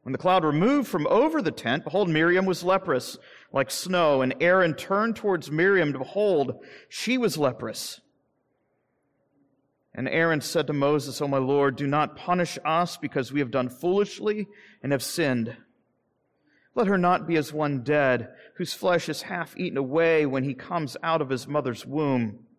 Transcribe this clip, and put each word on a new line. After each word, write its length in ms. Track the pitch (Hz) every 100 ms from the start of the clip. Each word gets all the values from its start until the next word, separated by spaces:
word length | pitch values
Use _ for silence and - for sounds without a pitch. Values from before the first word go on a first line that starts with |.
When 100 | -
the 60 | 131
cloud 240 | 180 185
removed 440 | 156 147 208 285 240
from 180 | 185 151
over 340 | 196 302 311
the 100 | 175
tent, 320 | - - 135
behold, 260 | - 180 196
Miriam 360 | 156 165 185 190
was 180 | 180
leprous, 540 | 175 190 185 - - - - - -
like 200 | 135 135
snow, 500 | - 185 180 160 135
and 140 | 131 127
Aaron 320 | 170 190 175
turned 420 | - - 196 226 214
towards 360 | 214 180 139
Miriam, 380 | 151 185 196 151
and 80 | 131
behold, 680 | 131 202 208 165 131 - - - -
she 280 | - - 254
was 200 | 226 156
leprous. 640 | 139 123 110 - - - _ _ _ _ _ _ _ _ _ _ _ _ _ _ _ _ _ _ _ -
And 140 | 127
Aaron 320 | 160 165 156
said 260 | - 170 147
to 60 |
Moses, 480 | 147 143 147 135 -
"O 60 | 143
my 100 | 139
Lord, 380 | 131 143 139 123
do 120 | 139
not 280 | 147 151 -
punish 420 | - 180 175 - 151
us 320 | 160 175 -
because 340 | 147 147 123
we 80 | 143
have 120 | 131
done 180 | 131 123
foolishly 760 | 127 175 196 202 - 208 214 202 - - _
and 100 | 131
have 120 | 139
sinned. 520 | - - 151 123 113 - _ _ _ _ _ _ _ _ _ _ _
Let 140 | - 196
her 100 | 196
not 300 | 175 180 156
be 100 | 165
as 160 | 147
one 300 | 151 147 139
dead, 520 | 117 151 139 123 107 - - -
whose 180 | 175
flesh 340 | - 190 175 165
is 140 | 147
half 340 | - 180 165 -
eaten 220 | 175 123
away 480 | 131 156 165 160 147
when 180 | 135
he 120 | 139 131
comes 420 | - 175 147 -
out 180 | 165 160
of 80 | 139
his 180 | 131 127
mother's 380 | 147 131 110 127
womb." 600 | 143 147 127 113 104 -